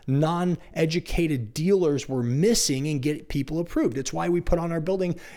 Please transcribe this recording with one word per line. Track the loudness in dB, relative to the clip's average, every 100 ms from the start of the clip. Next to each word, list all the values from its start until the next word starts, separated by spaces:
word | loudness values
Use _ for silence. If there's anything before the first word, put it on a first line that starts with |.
| 0
non-educated | 2 2 2 0 -2 -4 -2 0 0 0 0 0 0 -4
dealers | -2 2 4 4 0 0
were | -2
missing | 0 2 4 4 2 0 0
and | 0
get | -2 -4 -4
people | -4 -2 -4
approved. | -2 0 0 -2
It's | -4
why | -4 0
we | 0
put | 2 0
on | 0
our | -2
building | -2 0 -2 -4 -8